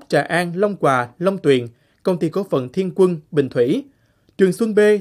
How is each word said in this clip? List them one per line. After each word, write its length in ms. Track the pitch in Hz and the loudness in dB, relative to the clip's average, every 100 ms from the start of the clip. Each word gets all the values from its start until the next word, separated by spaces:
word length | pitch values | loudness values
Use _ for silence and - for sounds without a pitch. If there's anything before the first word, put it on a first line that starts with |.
| - | -2
Trà 140 | 156 | -2
An, 300 | - 170 175 170 | 0 -2 -4 -2
Long 200 | 208 185 | -4 0
Hòa, 280 | 151 127 117 - | 0 0 -2 -4
Long 200 | 180 190 | -4 0
Tuyền, 280 | 143 131 117 - _ _ | 2 0 -2 -14 _ _
Công 160 | - 185 | -4 -2
ty 100 | 165 | -2
Cổ 180 | 185 196 | -4 -4
phần 180 | 143 127 | -4 -4
Thiên 240 | 185 185 | -4 -4
Quân, 260 | 165 185 160 - | 2 0 0 -4
Bình 180 | 147 131 | -4 -2
Thủy, 360 | - 123 247 - _ _ _ _ - | 0 0 0 -6 _ _ _ _ 0
Trường 140 | 190 | 0
Xuân 220 | 180 226 | 2 0
B, 40 | 202 208 208 | 2 2 2